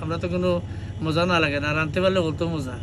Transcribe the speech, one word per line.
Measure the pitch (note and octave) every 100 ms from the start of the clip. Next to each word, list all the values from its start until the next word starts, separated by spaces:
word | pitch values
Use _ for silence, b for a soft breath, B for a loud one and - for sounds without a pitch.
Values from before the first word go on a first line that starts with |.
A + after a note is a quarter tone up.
আমরা | D#3 E3
তো | F3+
কোনো | F3+ F3+ F3 - B B B
মজা | D#3 D#3 F3+
না | F3
লাগে | D#3 C#3+
না, | D3
রাঁধতে | D3+ D#3 E3
পারলে | F#3+ F#3+
বলতো | D#3+ D3+ E3+
মজা। | D#3+ B2+ A#2+